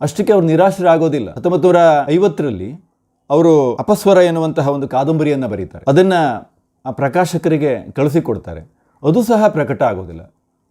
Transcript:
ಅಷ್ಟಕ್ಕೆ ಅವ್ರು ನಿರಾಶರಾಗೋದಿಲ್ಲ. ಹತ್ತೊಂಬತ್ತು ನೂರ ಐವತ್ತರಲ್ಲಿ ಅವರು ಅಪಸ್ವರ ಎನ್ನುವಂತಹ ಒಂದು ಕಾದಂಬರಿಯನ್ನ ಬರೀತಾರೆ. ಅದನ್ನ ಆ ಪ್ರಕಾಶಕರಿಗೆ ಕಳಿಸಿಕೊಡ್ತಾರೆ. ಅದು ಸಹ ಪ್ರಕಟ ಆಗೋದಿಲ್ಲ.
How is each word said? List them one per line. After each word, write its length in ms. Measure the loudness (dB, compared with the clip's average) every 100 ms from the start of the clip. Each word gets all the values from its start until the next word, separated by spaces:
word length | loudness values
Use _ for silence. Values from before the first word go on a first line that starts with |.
ಅಷ್ಟಕ್ಕೆ 320 | -8 -4 0
ಅವ್ರು 140 | 2 2
ನಿರಾಶರಾಗೋದಿಲ್ಲ. 840 | 2 2 2 2 2 2 -2 -6
ಹತ್ತೊಂಬತ್ತು 400 | -6 -2 0 4
ನೂರ 60 | 4 4 4 0
ಐವತ್ತರಲ್ಲಿ 800 | 0 0 -2 -6 -6 -10 -14 _ _ _ _ _
ಅವರು 460 | 2 4 4 2 -2
ಅಪಸ್ವರ 420 | -2 0 4 4
ಎನ್ನುವಂತಹ 500 | 4 2 -2 -2 -2
ಒಂದು 200 | -4 -4
ಕಾದಂಬರಿಯನ್ನ 600 | -2 -2 0 0 -2 -4
ಬರೀತಾರೆ. 380 | -8 -10 -8 0
ಅದನ್ನ 260 | 2 4 2 0 -4 -10 _ _ _ -14
ಆ 60 |
ಪ್ರಕಾಶಕರಿಗೆ 1000 | -6 -2 0 -2 -2 -2 0 -2 -4 -6
ಕಳಿಸಿಕೊಡ್ತಾರೆ. 720 | -4 0 0 -2 -6 -8 -16 -18 _ _ _
ಅದು 200 | -2 0
ಸಹ 240 | 2 2 2
ಪ್ರಕಟ 360 | 0 -4 -2
ಆಗೋದಿಲ್ಲ. 500 | -2 -4 -10 -16 -20 _ _ _ _